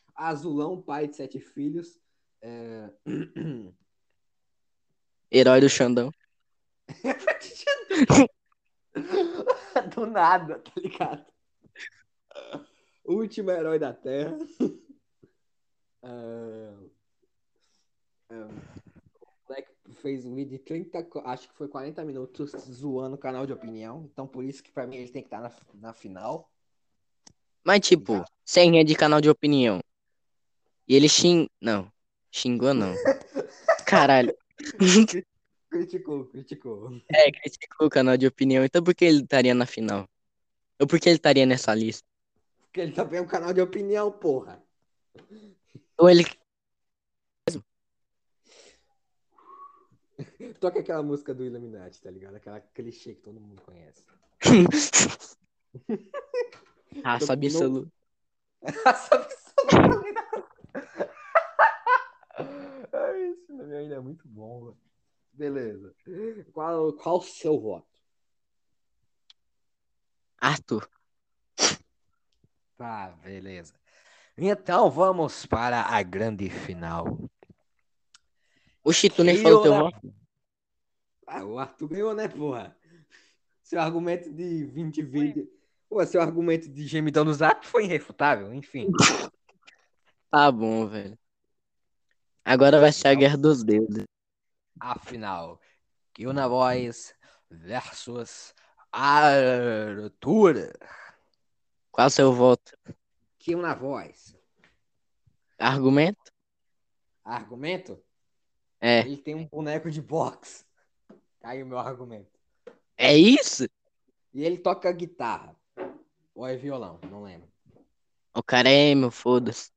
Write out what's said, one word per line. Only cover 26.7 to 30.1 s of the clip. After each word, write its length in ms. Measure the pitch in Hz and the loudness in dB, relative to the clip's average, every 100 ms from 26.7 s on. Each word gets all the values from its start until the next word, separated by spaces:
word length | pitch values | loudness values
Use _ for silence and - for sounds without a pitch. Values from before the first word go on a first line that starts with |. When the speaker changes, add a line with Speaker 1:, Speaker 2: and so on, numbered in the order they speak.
| _ _ _ _ _ - _ _ _ | _ _ _ _ _ -20 _ _ _
Speaker 2:
Mas, 160 | 170 202 | 0 2
tipo, 400 | - 165 117 101 | 4 2 0 -6
Speaker 1:
Tá. 40 | - _ | -6 _
Speaker 2:
sem 340 | - 180 175 165 | 0 6 6 6
é 60 | |
de 100 | 156 | 4
canal 260 | 151 151 151 | 4 2 4
de 80 | 147 | 4
opinião. 520 | 147 147 143 120 92 - _ _ | 2 2 2 2 -2 -8 _ _